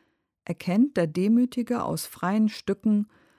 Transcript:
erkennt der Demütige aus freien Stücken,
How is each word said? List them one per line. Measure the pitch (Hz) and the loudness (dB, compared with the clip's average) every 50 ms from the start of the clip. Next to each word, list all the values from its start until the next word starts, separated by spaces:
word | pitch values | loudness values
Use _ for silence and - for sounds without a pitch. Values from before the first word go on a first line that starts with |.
| _ _ _ _ _ _ _ _ - | _ _ _ _ _ _ _ _ -10
erkennt | - 170 - - - 175 208 262 294 - | -10 -10 -6 -4 0 2 2 2 2 2
der | 190 170 | 0 0
Demütige | 160 151 180 185 208 226 240 247 247 - 247 233 - 247 240 - | 0 0 0 2 4 4 4 2 0 -2 -4 -4 -2 -4 -4 -4
aus | - - 160 - | -4 -4 -6 -8
freien | - - - - 175 202 220 220 214 | -10 -10 -6 -4 -2 0 2 2 0
Stücken, | - - - - 196 202 - 220 214 208 208 - _ _ _ _ _ | 0 -4 -4 -4 -4 -2 0 2 2 2 0 -2 _ _ _ _ _